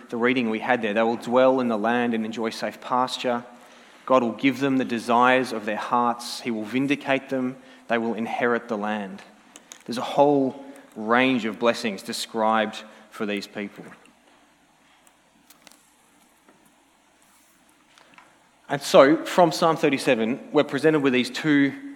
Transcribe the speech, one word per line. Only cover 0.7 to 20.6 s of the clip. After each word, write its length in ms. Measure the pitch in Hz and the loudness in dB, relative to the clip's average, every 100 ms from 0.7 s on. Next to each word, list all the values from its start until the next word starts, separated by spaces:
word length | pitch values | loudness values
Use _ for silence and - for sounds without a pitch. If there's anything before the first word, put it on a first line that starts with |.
| 123 | -2
there. 100 | 110 | 0
"They 80 | 104 | 0
will 140 | 113 113 | 0 -2
dwell 440 | 120 127 131 131 | 0 4 4 4
in 80 | 120 | 0
the 100 | 110 | -2
land 360 | 110 120 120 | 0 0 0
and 100 | 113 | -2
enjoy 260 | 110 113 113 | -6 -6 -6
safe 300 | - 110 - | -6 -8 -8
pasture. 640 | - 127 127 - 127 120 123 - - - - - | -4 -2 0 -2 -4 -4 -6 -20 -20 -20 -20 -10
God 180 | - 131 | 2 2
will 100 | 117 | 2
give 280 | 107 135 127 | 0 0 0
them 160 | 139 131 | 0 0
the 80 | |
desires 680 | 110 117 104 120 123 131 123 | -2 -4 2 4 6 4 0
of 120 | 110 | -6
their 120 | 107 107 | -6 -6
hearts. 680 | - 123 120 117 - - | -2 0 0 -2 -8 -8
He 80 | 123 | -6
will 140 | 110 | -6
vindicate 640 | 107 127 139 143 139 135 - | -4 -2 0 -2 -2 -4 -2
them. 260 | 131 127 131 - - - | -4 -4 -8 -16 -16 -4
They 100 | 117 | -2
will 160 | 113 | -2
inherit 540 | 107 113 - 123 117 117 | -4 -6 -2 0 0 -4
the 80 | 107 | -6
land." 460 | 104 107 98 98 - - _ - - - - | -4 -4 -6 -12 -20 -20 _ -20 -20 -16 -12
There's 120 | 120 | -8
a 40 | |
whole 640 | - - 143 143 135 - - - - | -2 2 4 4 0 -4 -14 -20 -18
range 520 | 113 110 120 131 127 110 | -8 0 2 2 0 -4
of 120 | 90 | -2
blessings 440 | 117 117 113 95 | 0 0 -4 -6
described 840 | - 113 - 113 107 110 107 - - - - | -8 -10 -6 -2 2 2 0 -6 -18 -20 -18
for 140 | - | -8
these 220 | 104 101 - | -6 -6 -8
people. 380 | 107 104 - - - _ _ _ _ _ _ _ _ _ _ _ _ _ _ _ _ - - _ _ _ _ _ _ _ _ _ _ _ _ _ _ _ _ _ _ _ _ _ _ _ - - _ _ _ - | -12 -12 -14 -20 -20 _ _ _ _ _ _ _ _ _ _ _ _ _ _ _ _ -20 -20 _ _ _ _ _ _ _ _ _ _ _ _ _ _ _ _ _ _ _ _ _ _ _ -20 -20 _ _ _ -8
And 140 | 143 | -6
so, 420 | - 185 139 160 | 6 8 8 6
from 280 | - - 175 | 2 4 4
Psalm 240 | - 165 160 | 4 0 2
thirty-seven, 760 | 156 135 - 117 110 139 - | 0 0 0 0 0 -4 -2
we're 120 | 147 | 0